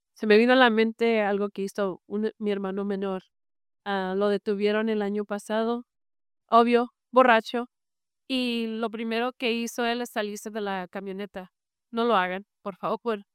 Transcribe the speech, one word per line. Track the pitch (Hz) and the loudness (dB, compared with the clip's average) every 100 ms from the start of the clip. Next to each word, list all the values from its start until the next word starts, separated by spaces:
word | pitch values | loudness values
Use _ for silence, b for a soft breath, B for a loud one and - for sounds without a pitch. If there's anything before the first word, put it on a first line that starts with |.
| _ | _
se | _ 220 | _ 4
me | 208 | 6
vino | 240 | 6
a | 254 | 6
la | 247 | 6
mente | 220 226 220 233 220 | 4 0 0 0 2
algo | 208 202 202 | 0 -2 -4
que | - | -6
hizo | 196 - 196 170 - | -8 -4 -4 -6 -8
un, | 202 214 - | -6 -4 -4
mi | 208 | -4
hermano | 196 196 196 202 | -4 -4 -4 -4
menor. | 196 196 185 - _ _ _ _ _ - | -4 -4 -6 -10 _ _ _ _ _ -6
Ah, | 196 185 190 | -4 -2 0
lo | 208 | 0
detuvieron | 202 - 202 208 214 226 | 0 -2 -2 0 0 0
el | 220 | -2
año | 202 208 208 | -2 -4 -4
pasado, | 202 - 214 226 240 240 _ _ _ _ _ - | -8 -4 -2 -2 -4 -8 _ _ _ _ _ 2
obvio, | 226 233 233 240 _ _ | 4 6 4 2 _ _
borracho, | 240 254 226 - 240 247 _ _ _ _ _ - | 4 6 6 2 -6 -8 _ _ _ _ _ -6
y | 262 247 233 226 | -2 -2 -2 -4
lo | 220 226 | -4 -6
primero | 220 226 226 247 | -6 -4 -2 -4
que | - 240 | -4 -4
hizo | 233 233 - 233 | -2 -4 -4 -2
él | 240 | -2
es | 240 | -6
salirse | - 208 208 226 | -6 -6 -8 -10
de | 214 | -8
la | 202 190 180 | -6 -6 -8
camioneta. | 196 196 190 202 196 185 _ _ _ _ | -10 -10 -10 -10 -14 -18 _ _ _ _
No | 226 240 | -2 2
lo | 214 | 2
hagan, | 180 185 202 _ | 2 -4 -10 _
por | 202 185 | -14 -8
favor. | 175 220 240 208 202 | -6 -4 -4 -6 -8